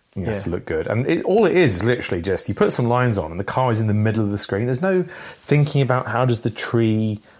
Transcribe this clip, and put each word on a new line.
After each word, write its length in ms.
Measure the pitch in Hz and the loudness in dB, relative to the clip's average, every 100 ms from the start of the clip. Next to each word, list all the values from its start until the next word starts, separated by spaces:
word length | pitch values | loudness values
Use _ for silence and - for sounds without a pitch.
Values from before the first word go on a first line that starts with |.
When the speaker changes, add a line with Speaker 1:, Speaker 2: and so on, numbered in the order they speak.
| _ | _
Speaker 1:
you 80 | - | -8
know, 80 | 92 | -6
it 40 | |
has 40 | 104 | -4
Speaker 2:
Yeah. 60 | |
Speaker 1:
to 60 | - | -4
look 140 | - | -6
good." 220 | - 80 - | -4 -4 -2
And 200 | 110 143 | -2 0
it, 160 | 170 | -2
all 200 | - 202 | 0 2
it 120 | 190 180 | 4 4
is, 200 | 156 90 | 4 2
is 80 | |
literally 380 | 110 120 - 90 | 0 -2 -2 -4
just 260 | 85 90 - | -2 -4 -2
you 60 | |
put 180 | 101 104 | 0 0
some 140 | - 117 | 2 0
lines 320 | 123 123 98 | 2 2 0
on 120 | 80 | -4
and 60 | 85 | -6
the 40 | |
car 260 | 101 - 127 | -4 0 0
is 80 | 110 | 2
in 80 | 110 | 2
the 60 | |
middle 300 | 104 110 107 | 2 2 2
of 60 | 104 | 0
the 80 | 101 | -2
screen. 280 | - 98 120 | -2 -2 -2
There's 140 | 127 | 0
no 200 | 190 185 | 0 0
thinking 800 | 180 - - - - 147 147 143 | -2 -8 -18 -10 2 2 4 2
about 240 | 127 127 117 | 2 2 0
how 180 | 113 | 0
does 160 | 127 117 | 2 0
the 80 | 120 | -2
tree 720 | 107 - 117 113 110 110 107 - - | -6 -2 2 2 2 0 -4 -10 -20